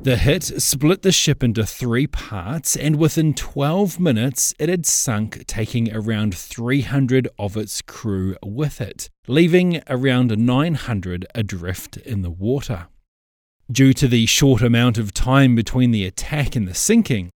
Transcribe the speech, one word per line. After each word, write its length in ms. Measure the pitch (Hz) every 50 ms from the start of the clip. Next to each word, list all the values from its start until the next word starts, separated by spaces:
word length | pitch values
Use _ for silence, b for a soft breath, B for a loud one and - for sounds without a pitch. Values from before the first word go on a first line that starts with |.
| -
The 120 | 135 127 113
hit 260 | - 139 151 185 -
split 580 | - - - - - - 131 143 151 190 -
the 80 | - 190
ship 320 | 170 - - 156 139 -
into 240 | 135 120 104 113 107
three 400 | - - - 127 120 113 123 143
parts, 720 | 156 - - - - 113 98 85 101 143 165 - - -
and 180 | 127 - 151 156
within 400 | 147 165 151 - 165 165 156 135
twelve 640 | - - - - 143 139 147 165 190 208 185 - -
minutes, 560 | 180 160 123 107 117 135 - - - - -
it 120 | _ 143 160
had 180 | 185 180 156
sunk, 580 | - - - - - 110 104 110 110 - - - -
taking 440 | - 113 110 - - 120 113 110
around 400 | 104 110 104 113 110 104 107 107
three 500 | 90 - - - - - 117 120 135 143
hundred 440 | 117 - 135 139 139 120 127 131 123 117 _ -
of 160 | 104 101 95
its 260 | 110 107 - - -
crew 540 | - - - - - 113 98 95 92 95 92 -
with 400 | - 95 104 123 156 143 - -
it, 300 | - 92 - - - - _ _ _
leaving 560 | - 123 156 175 170 165 180 180 180 170 151 - -
around 500 | 127 123 131 135 127 127 127 120 107 104
nine 360 | 113 123 123 131 151 175 160
hundred 520 | 135 - - 117 98 90 92 90 87 90 - -
adrift 600 | 117 110 98 104 90 82 90 90 - - - -
in 260 | - _ - 107 101
the 80 | 92 87
water. 560 | 82 90 95 110 135 143 - - 117 87 87 _ _ _ _ _ _ _ _ _ _ _ _ _ _ _ _ -
Due 240 | 120 131 135 135 127
to 120 | - 147
the 200 | 127 123 120 113
short 360 | 110 - - 147 139 131 110
amount 340 | 127 117 117 117 123 123 107
of 160 | 117 110 101
time 440 | - - - 127 131 139 139 127 120
between 340 | 113 110 - - 127 127 123
the 160 | 113 107 95
attack 480 | 92 - - - - 156 151 139 - -
and 140 | 131 101 90
the 60 | 92
sinking 560 | - - - 220 233 208 - 135 101 90 87 _